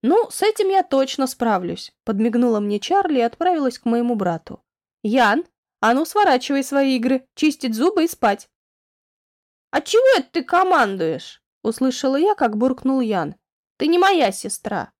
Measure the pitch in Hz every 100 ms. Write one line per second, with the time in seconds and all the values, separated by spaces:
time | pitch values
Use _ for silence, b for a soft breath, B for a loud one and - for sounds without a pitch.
0 | 226 381 466 - 415 427 392 381 370 269
1 | 269 - 262 - 233 196 175 170 - _
2 | - 202 220 233 247 214 208 208 - 392
3 | 381 269 349 - 349 339 269 247 240 233
4 | 240 233 185 165 - - _ _ _ _
5 | 208 247 220 233 349 _ _ _ 220 254
6 | 320 415 403 254 - 277 269 277 269 254
7 | 247 262 _ - 311 277 254 220 320 403
8 | 330 - 226 202 - _ _ _ _ _
9 | _ _ _ _ _ _ _ - - 440
10 | 523 466 262 339 254 349 370 339 220 196
11 | 160 139 - - _ _ 220 226 262 254
12 | 277 269 370 415 247 214 254 254 262 269
13 | 233 196 156 - _ _ _ _ 302 349
14 | 381 370 226 190 226 - - 196 - _